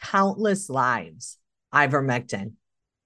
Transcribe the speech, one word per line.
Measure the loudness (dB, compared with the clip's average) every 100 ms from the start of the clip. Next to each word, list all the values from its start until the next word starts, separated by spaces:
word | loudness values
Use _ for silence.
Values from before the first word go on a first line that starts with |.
countless | -2 2 2 2 0 0 -2
lives, | 0 0 0 -6 -16 -18 -20 _ _ _
ivermectin. | 2 4 2 0 -2 -4 -8 -8 -14 _ _ _ _